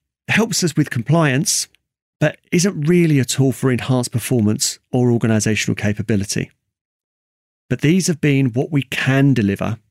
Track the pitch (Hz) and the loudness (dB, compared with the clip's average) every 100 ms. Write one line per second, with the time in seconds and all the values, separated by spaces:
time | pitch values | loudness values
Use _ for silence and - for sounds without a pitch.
0 | _ _ - 131 233 175 175 - 143 - | _ _ -4 0 0 -2 -2 0 -2 -2
1 | 110 165 151 131 180 - - _ _ _ | 0 2 2 0 0 -4 -6 _ _ _
2 | _ _ 151 - _ 175 185 175 147 180 | _ _ -4 -4 _ 0 0 0 2 2
3 | 170 143 120 - 135 120 135 123 104 127 | 4 2 0 0 0 0 -2 -2 0 -2
4 | 120 120 - 127 104 110 - - _ 127 | -2 -6 -2 0 0 0 -4 -8 _ 0
5 | 123 117 113 110 107 104 - 104 104 104 | 2 2 2 0 0 -2 -2 -2 -2 -4
6 | 104 107 98 - 90 _ _ _ _ _ | -2 -2 -2 -4 -8 _ _ _ _ _
7 | _ _ _ _ _ _ - 123 143 185 | _ _ _ _ _ _ -8 -2 0 2
8 | 170 160 151 135 135 113 151 143 131 - | 0 -2 0 2 0 -2 -2 -2 -4 -4
9 | - 135 139 120 101 98 95 110 _ | 0 2 4 4 2 0 -4 -8 _